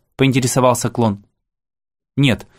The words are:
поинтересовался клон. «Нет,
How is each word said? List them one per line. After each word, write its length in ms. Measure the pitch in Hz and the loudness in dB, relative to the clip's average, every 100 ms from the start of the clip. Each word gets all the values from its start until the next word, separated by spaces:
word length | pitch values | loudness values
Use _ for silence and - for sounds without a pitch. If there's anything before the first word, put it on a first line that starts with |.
| _ - | _ -2
поинтересовался 760 | 135 127 127 - 127 120 120 | 0 0 0 2 2 2 -2
клон. 360 | 113 117 101 - _ _ _ _ _ _ _ _ - | -2 -2 -2 -10 _ _ _ _ _ _ _ _ -2
«Нет, 320 | 139 101 - | 0 0 -6